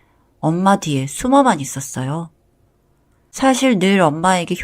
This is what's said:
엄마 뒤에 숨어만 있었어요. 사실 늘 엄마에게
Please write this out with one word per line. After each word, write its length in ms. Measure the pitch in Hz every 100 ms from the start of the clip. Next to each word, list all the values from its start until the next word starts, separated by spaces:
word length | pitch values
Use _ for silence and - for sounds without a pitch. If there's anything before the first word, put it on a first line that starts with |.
| _ _ _ _
엄마 300 | 156 170 190
뒤에 320 | 196 156 135 139
숨어만 540 | - 247 277 262 160
있었어요. 680 | 135 135 - 131 131 160 170 _ _ _ _ _ _ _ _ _ _
사실 480 | - 269 254 262 202
늘 220 | 190 196
엄마에게 560 | 160 156 185 185 170 180